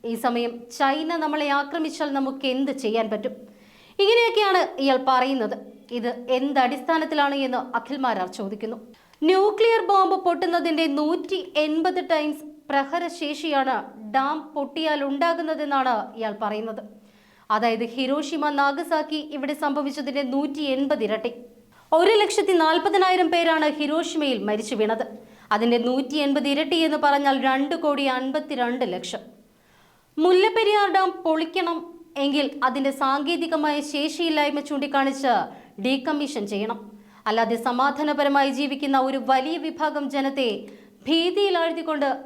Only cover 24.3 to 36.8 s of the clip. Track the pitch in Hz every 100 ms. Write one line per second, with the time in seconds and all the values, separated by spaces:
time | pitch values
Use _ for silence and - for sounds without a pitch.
24.3 | 226 202 214 214 226 214 220 226 - -
25.3 | - - 214 233 233 240 254 262 302 285
26.3 | 277 277 277 302 330 320 302 294 277 277
27.3 | 269 262 262 285 330 302 285 277 254 262
28.3 | 302 302 269 240 247 233 185 - 220 -
29.3 | - _ _ _ _ _ _ _ - 339
30.3 | 370 440 453 415 415 403 381 370 - 330
31.3 | 320 320 381 339 330 - - - 285 277
32.3 | 285 277 - 254 254 277 269 269 277 285
33.3 | 339 330 320 302 294 294 294 311 311 339
34.3 | 302 294 285 285 285 277 277 269 269 269
35.3 | 208 160 - - - 196 269 262 294 285
36.3 | 233 202 202 220 240